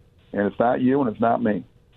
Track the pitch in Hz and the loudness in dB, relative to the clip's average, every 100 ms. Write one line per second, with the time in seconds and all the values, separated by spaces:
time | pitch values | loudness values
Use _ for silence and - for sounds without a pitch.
0 | _ _ _ 101 101 - 120 135 127 139 | _ _ _ -4 -2 0 0 2 0 0
1 | 123 104 113 123 113 98 - _ _ | 0 0 0 0 0 -4 -8 _ _